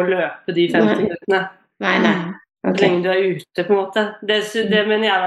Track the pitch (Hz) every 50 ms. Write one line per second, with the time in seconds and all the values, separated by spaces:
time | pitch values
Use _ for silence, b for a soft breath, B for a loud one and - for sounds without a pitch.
0 | 180 180 185 180 165 147 - - - - 170 170 175 165 170 170 220 214 208 202
1 | 180 - 170 - - - 196 185 185 - - _ _ _ _ - 202 190 185 214
2 | 226 214 202 180 170 175 196 - - _ _ _ - 190 185 190 196 185 180 175
3 | 175 185 185 190 196 190 175 151 - _ - 180 175 190 202 196 190 190 - 220
4 | 208 208 214 - 220 202 214 208 202 214 - 226 214 196 214 214 208 214 214 214
5 | 220 214 196 185 185